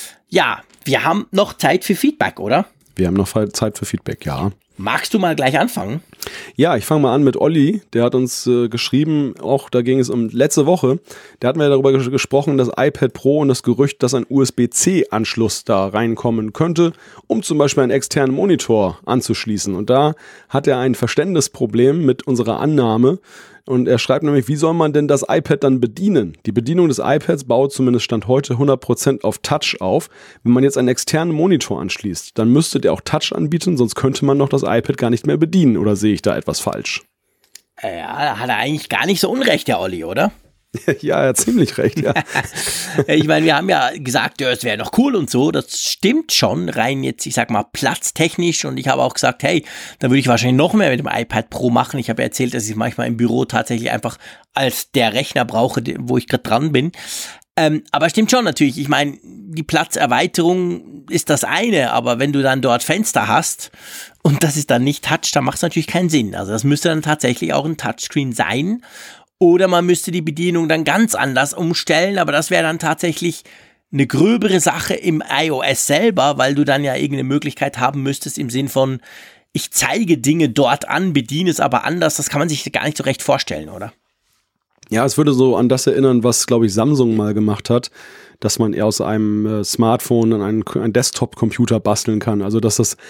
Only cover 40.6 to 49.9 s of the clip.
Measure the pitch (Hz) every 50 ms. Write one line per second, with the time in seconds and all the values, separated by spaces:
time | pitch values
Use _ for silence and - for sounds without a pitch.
40.6 | _ _ - 120 - - 139 - - 151 - - 139 131 123 - - 226 247 226
41.6 | 143 - - - - - - 160 147 - 143 160 - - - 131 - - - -
42.6 | - - - - - - - 143 135 - 151 156 156 151 156 151 160 160 151 143
43.6 | 180 190 175 147 127 127 156 156 139 127 120 135 113 - - - 139 127 123 -
44.6 | - 123 104 107 107 - - - 254 285 254 196 147 - - 123 135 160 160 143
45.6 | - - - - - - - - - 196 262 320 311 - - - - 98 110 160
46.6 | 180 - - 127 110 127 139 135 135 131 127 - - - - - 117 - 117 98
47.6 | 90 - - - - 120 - - - - - - - - - - 175 175 156 -
48.6 | - 135 131 131 127 135 131 135 127 127 - - - 127 131 - - - 170 160
49.6 | - - - - - -